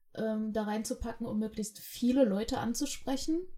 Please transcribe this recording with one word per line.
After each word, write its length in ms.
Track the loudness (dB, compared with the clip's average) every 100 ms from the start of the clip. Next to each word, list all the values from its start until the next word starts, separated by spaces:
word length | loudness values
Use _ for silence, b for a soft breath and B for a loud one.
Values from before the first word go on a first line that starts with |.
| _
ähm, 400 | -4 -2 0 -2
da 100 | -2
reinzupacken, 640 | 0 -2 -2 -4 -4 -4 -2
um 140 | -2
möglichst 400 | -2 -2 -6 -8
viele 440 | -14 0 4 6
Leute 360 | 6 4 0 -2
anzusprechen? 840 | 0 0 -2 -4 -2 -2 0 0 -2